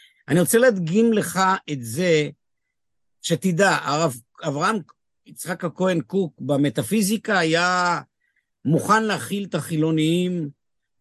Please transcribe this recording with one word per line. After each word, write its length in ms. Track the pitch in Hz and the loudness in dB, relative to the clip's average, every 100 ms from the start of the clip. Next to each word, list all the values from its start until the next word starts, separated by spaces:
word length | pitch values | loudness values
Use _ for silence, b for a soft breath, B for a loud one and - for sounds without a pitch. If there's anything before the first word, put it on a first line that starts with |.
| b b - | b b -2
אני 120 | 170 | 2
רוצה 180 | 170 226 | 4 4
להדגים 560 | 254 196 160 202 233 | 4 4 0 2 4
לך 260 | 214 170 175 190 190 - | 2 0 0 0 0 -4
את 120 | 139 | -8
זה, 460 | 113 123 180 156 143 - _ _ _ _ _ _ _ _ | -6 -2 2 2 0 -6 _ _ _ _ _ _ _ _
שתדע, 560 | - 165 190 170 196 147 | -4 0 0 2 2 2
הרב 340 | - 147 165 120 - - | 0 0 0 -2 -14 -10
אברהם 360 | 160 143 185 220 151 _ _ _ - | -6 -2 -2 -2 -6 _ _ _ -20
יצחק 380 | - 165 180 | -14 -10 -8
הכהן 380 | 175 - 185 170 | -8 -2 -2 -2
קוק 320 | 113 190 170 - | -2 -4 -4 -6
במטאפיזיקה 1000 | 131 139 147 - 101 220 190 226 - 196 | -2 0 0 -2 -2 -2 0 -2 -2 0
היה 600 | 160 165 180 180 180 160 - _ _ _ _ _ 135 | 2 2 2 0 0 -2 -6 _ _ _ _ _ -2
מוכן 380 | 160 - 214 | 0 2 0
להכיל 420 | 220 180 - 202 196 | 0 -4 -4 -8 -6
את 100 | 160 | -8
החילוניים, 920 | - 160 160 160 156 175 180 175 147 - _ _ _ _ | -4 -2 0 0 0 0 -2 -4 -8 -12 _ _ _ _